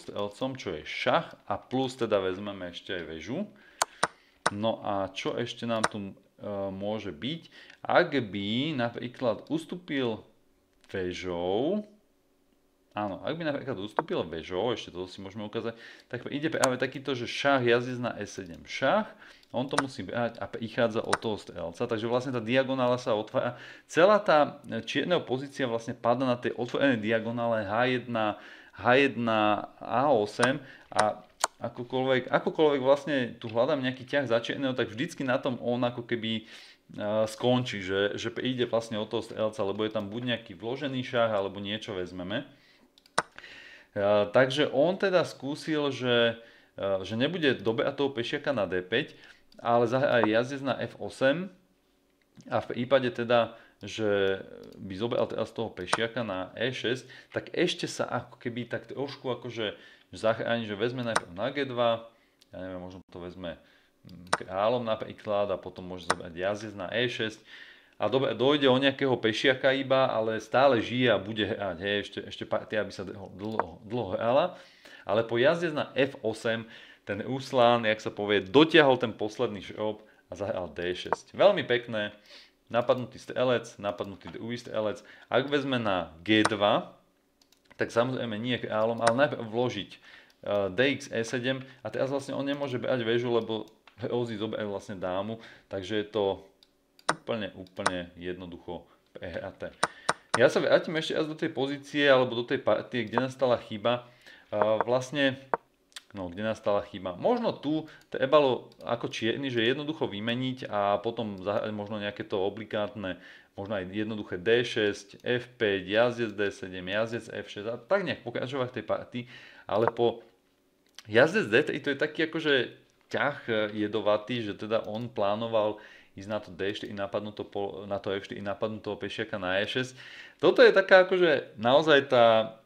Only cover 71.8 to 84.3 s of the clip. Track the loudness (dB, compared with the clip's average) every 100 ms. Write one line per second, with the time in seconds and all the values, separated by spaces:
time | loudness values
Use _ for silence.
71.8 | -2 -2 -2 -10 -12 -10 -4 -4 -2 -4
72.8 | -4 -6 -10 -10 -14 -10 -8 -4 -6 -8
73.8 | -8 -6 -4 -2 2 2 0 -4 -20 -20
74.8 | -20 -14 -2 0 2 4 4 4 -2 -4
75.8 | -4 0 0 0 -6 -4 -2 -4 -6 -16
76.8 | -20 -18 -8 -6 -4 -6 -2 6 6 6
77.8 | 2 0 -2 -4 2 2 6 8 8 8
78.8 | 8 6 2 -4 -6 -2 -4 -4 -10 -4
79.8 | -4 -4 -12 _ -16 -8 -6 -4 -6 -4
80.8 | -4 -2 -4 -6 -4 4 6 6 2 0
81.8 | 0 -4 -4 -8 -20 -20 -20 _ -2 0
82.8 | 2 2 0 -12 -8 -2 2 2 -2 -8
83.8 | -6 -4 -6 -10 -14